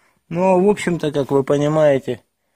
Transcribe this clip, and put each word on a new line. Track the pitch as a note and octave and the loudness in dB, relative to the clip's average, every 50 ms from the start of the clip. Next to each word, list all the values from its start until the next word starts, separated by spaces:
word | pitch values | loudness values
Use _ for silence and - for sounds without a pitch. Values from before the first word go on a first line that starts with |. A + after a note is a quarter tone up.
| _ _ _ _ _ _ | _ _ _ _ _ _
Ну, | E3 E3+ F3+ F#3+ F#3+ F3+ | -6 -2 0 2 2 2
в | F#3 G#3 | 2 2
общем-то, | G#3 G3+ - F#3+ F3 D#3 D#3 D3+ C#3 | 0 0 -2 -4 -4 -4 -4 -4 -4
как | C#3+ C#3 - | -4 -2 0
вы | C#3+ C#3 C3+ | 0 0 0
понимаете, | - D3 C#3+ D3 D3 D#3 D#3 D#3 D3 C#3 C3+ - - B2 G#2+ _ _ _ _ _ _ _ | 0 0 0 0 0 0 2 2 2 2 2 -2 -4 -8 -10 _ _ _ _ _ _ _